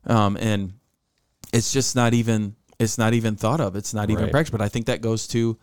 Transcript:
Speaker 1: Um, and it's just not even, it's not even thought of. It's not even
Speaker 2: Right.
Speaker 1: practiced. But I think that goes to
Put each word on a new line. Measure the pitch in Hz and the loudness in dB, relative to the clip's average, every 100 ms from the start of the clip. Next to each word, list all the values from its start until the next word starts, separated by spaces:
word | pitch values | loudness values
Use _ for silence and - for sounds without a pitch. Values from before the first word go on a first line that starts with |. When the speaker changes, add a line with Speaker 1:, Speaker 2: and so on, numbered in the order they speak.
| - | 2
Speaker 1:
Um, | 113 101 101 | 2 2 0
and | 113 104 95 98 _ _ _ _ _ _ - | -2 -2 -4 -10 _ _ _ _ _ _ -2
it's | 120 - | -2 0
just | 135 127 131 | 0 0 2
not | 117 | 4
even, | 117 117 110 104 107 _ _ | 4 2 0 -2 -8 _ _
it's | 113 - | -2 2
not | 113 | 2
even | 117 113 107 | 2 0 0
thought | 110 156 | 0 0
of. | 107 98 | -2 -4
It's | - | -6
not | 110 104 | -4 0
even | 107 | 0
Speaker 2:
Right. | 107 | 2
Speaker 1:
practiced. | 139 160 | 0 0
But | 107 | -2
I | 104 | -2
think | 123 113 | -2 -4
that | 120 | -2
goes | 113 110 - | -2 -2 -2
to | 117 113 110 | 0 0 -2